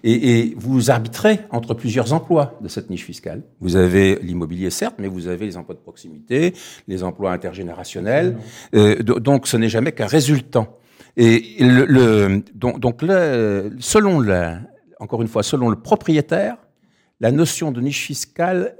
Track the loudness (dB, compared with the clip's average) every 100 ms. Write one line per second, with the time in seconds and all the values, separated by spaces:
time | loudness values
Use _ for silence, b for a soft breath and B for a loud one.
0 | 0 2 4 2 0 -4 -2 0 2 0
1 | -2 -2 0 0 -4 -8 -6 -6 -4 -2
2 | 0 -2 0 0 0 -6 -12 -12 -10 -12
3 | -12 -16 -14 -14 -16 -8 0 4 4 4
4 | 4 2 -4 -6 -6 -6 -6 -6 -8 -8
5 | -10 -8 -8 -8 -8 -12 -16 -20 -20 -20
6 | -20 -18 -6 -2 -2 B B B -10 -8
7 | -8 -6 -6 -6 -8 -10 -12 -14 -14 -8
8 | -2 0 -2 -4 B B B 4 6 4
9 | 0 0 2 0 0 -2 0 -2 -2 -4
10 | 0 0 2 0 0 -2 -2 _ b b
11 | b 4 6 6 2 2 6 6 6 6
12 | 6 4 2 0 -4 -6 -6 -2 -4 -2
13 | 0 0 0 0 0 -2 -6 -8 0 2
14 | 4 2 2 0 -2 -8 -16 _ _ -18
15 | -8 -6 -4 -4 -2 0 0 -2 -2 -2
16 | 0 -2 0 -4 -4 -8 _ _ _ _
17 | _ -4 0 2 0 -2 -6 -4 -6 -6
18 | -8 -12 -10 -6 -4 -4 -6